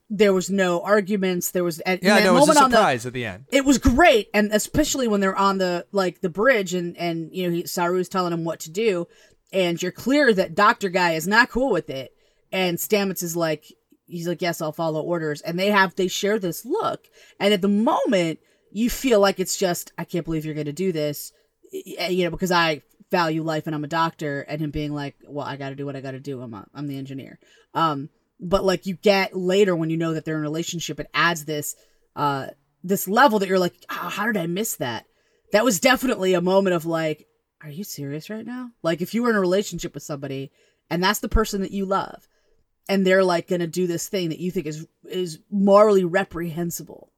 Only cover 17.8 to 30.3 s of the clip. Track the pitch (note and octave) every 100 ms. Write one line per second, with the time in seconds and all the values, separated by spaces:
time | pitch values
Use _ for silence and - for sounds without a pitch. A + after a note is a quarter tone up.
17.8 | A#3+ - A#4+ G3 E3 D#3 _ _ _ G3
18.8 | A#3+ - C4 G#3 G3 G3 F3+ - F#3 F3
19.8 | - - E3+ E3+ E3 D#3+ D#3 D3+ D3 C#3+
20.8 | F#3+ D#3+ D3+ D3 - _ _ _ _ -
21.8 | - - F3 F#3 F3 E3 F#3 F3 E3 D3+
22.8 | _ _ - F#3 E3 D#3+ D#3+ D#3 D#3 D3+
23.8 | D3 E3 E3 - D3+ C#3+ - D#3 D3+ D3+
24.8 | D3 D3 C#3+ - - C#3+ - C#3 C3+ C#3
25.8 | C#3+ C3+ C3+ C3 C#3+ C3 B2 G#2+ - C3+
26.8 | D3 C#3 C3+ C3+ A#2 - _ _ _ D3
27.8 | E3 C#3 C#3+ _ _ - F3+ F#3+ F#3 F3+
28.8 | G3 F3 G#3 G3 F#3 F#3 F3+ F#3+ G3+ E3+
29.8 | D#3+ D#3+ E3 D#3 D#3+